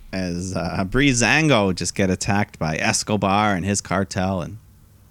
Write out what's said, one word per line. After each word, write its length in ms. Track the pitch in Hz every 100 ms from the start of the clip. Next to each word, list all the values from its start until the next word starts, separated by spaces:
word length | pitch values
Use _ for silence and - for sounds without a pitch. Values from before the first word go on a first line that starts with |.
| -
As, 420 | 95 92 87 92
uh, 300 | 95 85 85 95
Breezango 840 | 113 143 120 113 143 156 123 98
just 220 | 90 87 -
get 120 | 98
attacked 480 | 92 - 101 104 -
by 160 | 80 78
Escobar 760 | 107 107 - 107 98 98 107 95
and 80 |
his 160 | 92 101
cartel, 640 | - 90 98 - 92 95
and, 160 | 76 104 - - - - -